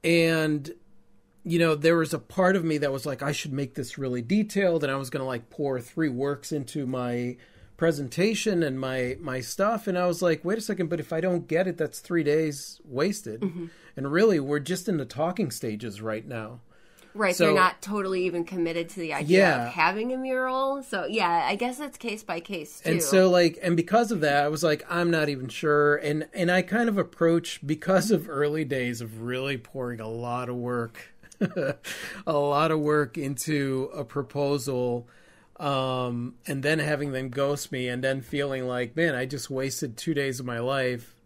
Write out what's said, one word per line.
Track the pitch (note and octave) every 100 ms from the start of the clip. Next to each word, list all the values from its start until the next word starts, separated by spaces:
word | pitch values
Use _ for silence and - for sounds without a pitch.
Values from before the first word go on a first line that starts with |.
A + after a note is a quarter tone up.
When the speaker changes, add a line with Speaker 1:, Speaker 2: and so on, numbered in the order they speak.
Speaker 1:
And, | E3 E3+ E3 D#3+ D#3 D3+ D3 - - - _ - _ _
you | E3+ E3
know, | E3
there | D3+ D#3+ E3+
was | D#3+
a | D#3+
part | - - F#3 F#3+
of |
me | E3 D3+
that | C#3+
was | C3+
like, | D3 C3
"I | C#3
should | C#3+ D3+
make | C3+ C#3
this | - B2+ -
really | C3 B2
detailed." | A#2+ G#3 G#3+ G3 F#3 E3
And | C#3+
I | C3+
was | B2+
gonna, | C#3+ C3
like, | B2 A#2
pour | - C#3+ B2+
three | A2+ - D#3+
works | B2 C#3 C#3+ -
into | D3+ C3 D3+ C3
my | B2+ B2 A#2+ B2 B2 - - - -
presentation | E3 D3 C3 - G3+ G#3+ A3 F3
and | D#3 C3
my, | C3 C3 B2 C3+
my | D#3+ C3
stuff. | A#2+ - G3+ A3+ G#3
And | F3+
I | F3+
was | F3
like, | F3+ D#3 E3+
"Wait | A3
a |
second, | G#3+ G3 E3
but | E3+
if | -
I | D#3+
don't | F#3 F3 -
get | D#3+ F#3
it, | F3
that's | D3+ -
three | - E3+
days | D3 D#3 D#3 C#3 - - D#3+
wasted." | B2+ F3 G3 - A2
Speaker 2:
Mm-hmm. | F#3+ E3+ E3+ - - -
Speaker 1:
And | C#3
really, | D#3+ A3+ E3+
we're | C#3 D3
just | C#3 F#3 G#3+
in | E3
the |
talking | C3+ C#3 D#3+ F#3 D#3+
stages | - A2+ G#2+ A#2 G2+
right | A2 A2 B2+
now. | A#2 A2 A#2+ - - - - - G#3
Speaker 2:
Right, | G3+ F3
Speaker 1:
So |
Speaker 2:
they're | D#3+
not | D3+ F3+ -
totally | G3 G#3 F#3+ F#3 F3+
even | E3+
committed | E3+ F#3 E3 E3 E3+
to | -
the | E3
idea | D3 D3 F#3
Speaker 1:
Yeah. | F#3 C3+ A#2+
Speaker 2:
of |
having | E3 E3 G3+ A#3
a | C4
mural. | C4 B3+ B3+ C4 C4+ C#4
So, | B3+ G3 D#3+
yeah, | G#3+ F3 E3+ C3+
I |
guess | G3+ A#3+ B3
it's | C#4+ -
case | A#3 G#3+
by | - E3+
case, | - F#3 D3+ -
too. | E3
Speaker 1:
And | E3
so, | E3 F#3+ F#3
like, | F3+ E3+ E3+
and | F3+ E3+
because | E3+ A3 A3+
of | G#3
that, | D3+ C#3+
I | D3
was | D#3
like, | E3 D3+ -
"I'm | F3 E3+
not | E3 D3+
even | C#3 B2+
sure." | - D#3 D3 D3
And, | D3 D3 D3+ D#3
and | - F3
I | F#3
kind | F3+ A3 A#3
of | G3+
approach, | E3 - E3 E3+ E3+ -
because | C#3 D#3 - F#3+ G#3
of | F#3 -
early | C#3 D3 D#3
days | C#3+ C3+ B2 A2+
of | A#2 A2
really | A#2 B2+ C3+ C3+
pouring | - C3+ B2 A#2
a | A2
lot | A2+ A#2+ A#2+ B2
of | B2
work, | A#2+ A#2+ A#2 - - -
<laughs> | - -
a | G3+ F#3 C3+ - - - - - -
lot | D3 C#3+ C#3+ D#3+
of | D#3
work | D3 D3+ C#3+ E3+
into | C#3 C#3 - D3 C#3 C3 C3+
a | D3+
proposal, | C3+ C#3+ C3 C#3+ C#3+ C#3+ B2+ B2+ B2 A#2+ A#2+ - - - _ -
um, | D3 C3+ C3 B2+ B2 A#2+ A#2+ - -
and | C#3
then | C#3+ D#3+
having | D3 D3 C#3+
them | C3 C3
ghost | B2 C#3 C#3+ -
me | B2+ B2
and | B2
then | C3 C3+
feeling | B2 D3 C#3+ C3+ B2+
like, | B2 B2 D#3
"Man, | E3
I | B2+
just | C3 C#3 -
wasted | C3 C3+ - C#3 A2+
two | -
days | C#3+ C#3 B2
of | B2
my | A#2
life | B2 C3+ B2+ A#2+ A#2+ _